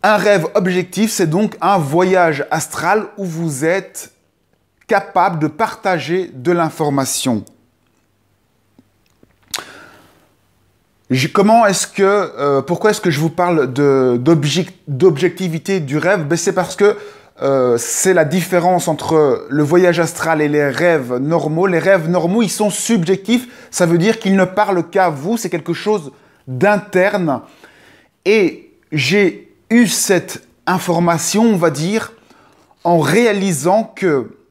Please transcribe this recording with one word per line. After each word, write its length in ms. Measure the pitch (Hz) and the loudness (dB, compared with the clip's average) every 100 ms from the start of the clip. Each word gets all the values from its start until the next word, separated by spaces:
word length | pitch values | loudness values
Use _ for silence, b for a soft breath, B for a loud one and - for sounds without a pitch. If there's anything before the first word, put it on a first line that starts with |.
Un 140 | 190 208 | 2 2
rêve 300 | 196 202 156 | 2 2 2
objectif, 560 | - 180 180 180 - 220 | -2 0 -2 -4 -2 -2
c'est 180 | - 170 | 0 0
donc 280 | 165 214 - | 0 -2 -2
un 180 | 170 196 | 0 0
voyage 680 | 143 160 185 185 170 143 143 | 0 0 2 4 2 0 -4
astral 560 | 139 - - 170 214 190 - | -4 -6 -6 -2 -2 -2 -10
où 80 | |
vous 400 | 190 160 165 135 | -8 -4 -6 -2
êtes 480 | 160 190 185 - - _ _ _ _ _ _ _ - | -2 -2 -6 -18 -20 _ _ _ _ _ _ _ -2
capable 520 | 202 196 185 190 170 | -2 0 0 0 0
de 80 | 151 | -4
partager 840 | 151 170 - 202 180 131 180 175 | -2 -6 -4 -2 -2 -2 -4 -6
de 180 | 131 127 | -6 -2
l'information. 920 | 175 160 - 151 139 131 - 135 110 - _ _ _ _ _ _ _ _ _ _ _ _ _ _ _ _ _ _ _ _ B B B B B B B B B _ _ _ _ _ _ _ | 0 -2 -2 -2 -2 -2 -4 -2 -4 -6 _ _ _ _ _ _ _ _ _ _ _ _ _ _ _ _ _ _ _ _ B B B B B B B B B _ _ _ _ _ _ _
J'ai, 200 | 127 143 | -2 0
comment 360 | - 202 226 214 | 2 4 6 4
est-ce 200 | 190 - | 0 -4
que, 160 | - | 0
euh, 600 | 196 202 170 - 143 139 | 2 2 -2 -4 0 0
pourquoi 280 | 135 175 214 | -2 0 0
est-ce 100 | 214 | 0
que 100 | 180 | -2
je 100 | 143 | 0
vous 100 | 160 | -2
parle 420 | 160 180 165 127 | 0 0 2 0
de, 440 | 127 143 135 127 120 | 2 2 4 2 2
d'objec-, 540 | 127 165 143 151 175 - - | 2 2 2 -2 -4 -10 -10
d'objectivité 920 | 135 185 139 175 180 185 156 - 190 | 2 2 4 -2 -2 -6 -6 -4 -4
du 200 | 139 151 | -2 -2
rêve ? 260 | 165 202 | 0 0
Ben, 120 | 147 165 | 0 -2
c'est 160 | - | -2
parce 220 | 180 175 | -2 -4
que, 220 | - 202 208 B B B _ | 2 0 0 B B B _
euh, 340 | 135 135 127 120 | -2 0 2 0
c'est 340 | - - 180 | -2 -2 2
la 120 | 170 | 2
différence 640 | 156 180 170 180 175 180 175 | 2 0 0 0 2 0 -2
entre 580 | 156 - 160 147 120 - | -4 0 2 2 0 -2
le 140 | 143 | -2
voyage 380 | 147 175 180 170 | 2 4 4 2
astral 400 | 165 - 160 156 | -2 -4 -2 0
et 80 | 151 | 0
les 200 | 147 143 | 0 0
rêves 480 | 127 175 160 123 123 | 0 0 0 -2 -4
normaux. 500 | 143 165 151 156 196 | 0 0 0 -2 0
Les 100 | 170 | 0
rêves 300 | 160 196 160 | 2 2 2
normaux, 340 | 180 170 208 | 0 0 0
ils 80 | 214 | 0
sont 200 | - 214 | 0 -2
subjectifs, 760 | - - 226 165 196 196 240 247 B B | -2 0 0 2 -2 0 -2 -2 B B
ça 160 | - 175 | -2 2
veut 120 | 170 | 4
dire 200 | 196 220 | 2 0
qu'ils 160 | 196 | 2
ne 100 | 190 | 2
parlent 440 | 185 190 208 185 165 | 2 0 0 0 -2
qu'à 180 | 196 180 | 0 0
vous, 280 | 147 156 226 | 0 -4 -4
c'est 140 | 175 | -4
quelque 240 | 160 147 | -6 -6
chose 360 | 170 208 214 143 b b b - | -6 -2 -4 -6 b b b -12
d'interne. 920 | 127 202 208 202 185 190 202 165 127 B B B B B B B _ | 0 2 2 0 0 2 0 -2 -4 B B B B B B B _
Et 500 | 175 220 175 - - _ _ | 0 2 2 -2 -20 _ _
j'ai 640 | 156 127 202 190 - - _ _ | -4 0 2 2 -2 -20 _ _
eu 160 | 233 220 | 2 4
cette 560 | - - 180 - - _ _ - | 0 0 0 0 -16 _ _ -2
information, 760 | 180 - 170 175 165 - 202 | -2 0 0 2 0 0 2
on 120 | 233 196 | 2 2
va 140 | 165 | 0
dire, 440 | 139 165 214 - - b b b b b b | -2 -4 -4 -6 -16 b b b b b b
en 160 | 170 170 | 0 0
réalisant 920 | 139 185 240 202 196 151 156 208 220 | 2 2 2 0 0 0 0 0 -2
que 420 | - 185 143 110 - _ | -4 0 0 -4 -14 _